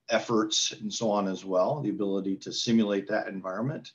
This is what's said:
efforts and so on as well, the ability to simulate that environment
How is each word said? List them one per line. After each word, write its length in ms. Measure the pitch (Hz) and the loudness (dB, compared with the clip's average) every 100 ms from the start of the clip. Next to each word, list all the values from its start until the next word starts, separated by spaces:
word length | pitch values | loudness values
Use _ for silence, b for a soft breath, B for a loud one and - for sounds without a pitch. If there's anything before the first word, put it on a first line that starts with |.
| - | -2
efforts 600 | 110 - 110 107 - - | -2 2 2 4 2 -2
and 200 | - 107 | -4 -6
so 180 | - 113 | -2 0
on 160 | 104 95 | 2 0
as 180 | 92 95 | -2 0
well, 340 | 92 101 147 | 2 2 2
the 80 | 139 | -2
ability 480 | 101 101 98 95 98 | -2 0 0 -2 -4
to 160 | 92 | -4
simulate 560 | 82 120 113 104 101 98 | -4 2 4 4 2 0
that 180 | - - | -4 -4
environment 640 | 95 92 95 131 165 - | -6 -6 -4 -4 -6 -10